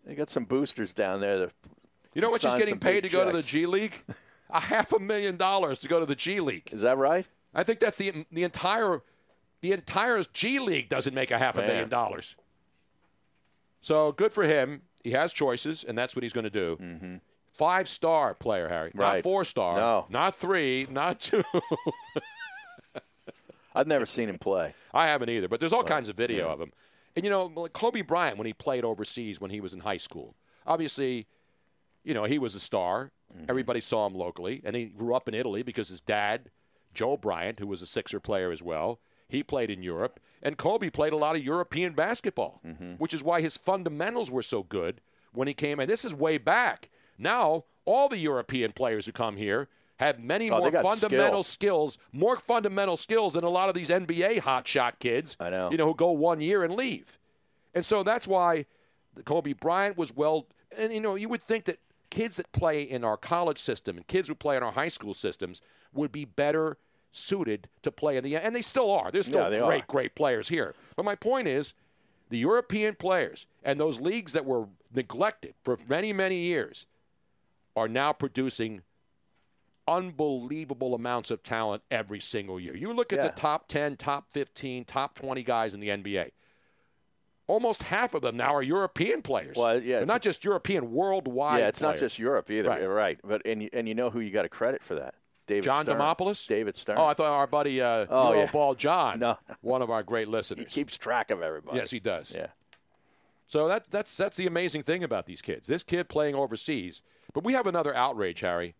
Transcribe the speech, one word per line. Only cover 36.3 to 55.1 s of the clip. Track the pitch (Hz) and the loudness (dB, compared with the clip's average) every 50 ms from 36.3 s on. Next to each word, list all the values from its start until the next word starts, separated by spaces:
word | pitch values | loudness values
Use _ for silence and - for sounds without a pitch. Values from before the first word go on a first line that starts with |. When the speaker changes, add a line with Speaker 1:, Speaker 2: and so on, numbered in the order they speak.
| 107 120 127 120 _ _ _ _ _ _ _ _ _ | -2 -2 -6 -12 _ _ _ _ _ _ _ _ _
Speaker 2:
Joe | - 117 120 139 | -4 -2 -2 -2
Bryant, | 143 - 107 92 82 85 98 117 - | -2 -2 -2 -2 -2 -4 -6 -6 -8
who | 101 | -8
was | 101 98 87 | -8 -8 -8
a | 90 | -8
Sixer | 87 - 123 104 - - 101 | -6 -6 -6 -6 -4 -8 -10
player | - - 107 98 92 90 | -4 -2 -2 0 0 -2
as | 85 78 85 | -4 -6 -6
well, | 87 82 78 78 98 120 - _ _ _ _ _ _ | -6 -4 -2 -2 -2 -4 -6 _ _ _ _ _ _
he | - 135 143 | -6 -6 -4
played | _ - 139 120 107 | _ -2 -2 -2 -2
in | 104 92 92 | -4 -6 -6
Europe. | 90 85 82 101 127 - - _ _ _ _ - | -6 -4 -2 -2 -4 -4 -8 _ _ _ _ -6
And | 147 151 - | -6 -6 -2
Kobe | - 160 202 226 208 170 | -2 0 0 0 -2 -4
played | - - 151 156 156 | -2 0 0 0 2
a | |
lot | 156 147 151 160 | 0 0 0 0
of | 165 139 | -2 -2
European | 127 151 175 180 - - 156 180 180 160 | -2 -2 -2 -2 -2 -4 -4 -4 -2 0
basketball, | 139 156 190 233 240 - 214 - - 110 78 - - _ | 0 0 0 -2 -4 -4 -6 -4 -4 -6 -6 -6 -14 _
Speaker 1:
Mm-hmm. | 82 80 78 90 87 87 | -16 -14 -12 -12 -14 -8
Speaker 2:
which | 90 147 160 - | -6 -6 -4 -4
is | 160 135 | -4 0
why | 156 170 170 | 2 2 2
his | 160 160 - | 2 0 -4
fundamentals | - _ - 190 196 180 165 151 147 165 202 233 240 226 143 | -4 _ 0 0 0 0 -4 -4 -2 -4 -2 -2 -4 -4 -2
were | 127 127 113 | -2 -4 -4
so | - - 113 95 | -2 -4 -4 -4
good | - - 98 85 85 92 - _ _ _ _ _ _ _ | -4 -4 -2 -2 -2 -4 -8 _ _ _ _ _ _ _
when | 117 131 139 | -4 -4 -2
he | 143 | -2
came. | - 151 147 147 147 | -2 -2 -2 0 -2
And | 135 151 | 0 0
this | 214 226 - | 0 -2 -2
is | 247 170 | -4 -4
way | 139 143 160 160 | -2 0 2 2
back. | 147 113 143 170 226 247 220 113 - - - _ _ _ _ _ | 2 2 2 4 4 4 2 -2 -4 -10 -20 _ _ _ _ _
Now, | - 101 160 214 247 226 156 156 165 156 _ _ _ _ | -6 -2 0 2 2 4 2 2 0 -2 _ _ _ _
all | - 196 254 277 285 | 2 4 6 6 4
the | 269 202 | 2 0
European | 160 156 143 127 117 _ 135 131 117 110 101 | 0 0 0 0 0 _ -2 0 0 0 0
players | - 131 123 113 107 101 | 0 0 0 0 -2 -4
who | - 110 | -6 -4
come | - 123 113 104 | -2 -2 -2 -2
here | 98 107 104 98 117 139 - _ _ _ _ _ | -2 -2 0 0 0 0 -4 _ _ _ _ _
have | _ 123 147 139 117 | _ 0 0 0 0
many | 117 123 156 208 226 226 | -2 -2 -2 0 2 2
Speaker 1:
Oh, | - | 2
they | 113 107 | 4 4
Speaker 2:
more | 139 156 | 4 4
Speaker 1:
got | 170 - | 4 4
Speaker 2:
fundamental | 185 214 226 208 214 - 131 139 - - 202 185 | 4 4 4 2 2 4 6 6 6 4 2 0
Speaker 1:
skill. | - - - - 202 190 165 151 147 | -2 -4 0 0 2 4 4 2 0
Speaker 2:
skills, | - - _ _ - | -2 -8 _ _ -4
more | 131 160 226 254 | 2 2 2 2
fundamental | - - - 233 233 208 202 190 196 202 196 175 | 2 0 2 2 2 2 2 0 2 0 0 0
skills | 160 - - 214 226 220 190 139 | -2 -2 0 2 2 2 4 2
than | 165 165 | 2 0
a | 170 | 2
lot | 175 180 185 190 | 2 4 4 2
of | 185 | 2
these | 180 175 143 | 0 2 2
N | 170 190 185 | 2 2 2
B | 156 165 170 170 | 0 0 2 4
A | 196 233 214 | 4 4 2
hotshot | - 135 131 127 123 - - 143 127 120 - _ | 2 2 2 2 2 0 2 2 2 2 0 _
kids, | - 123 | -2 0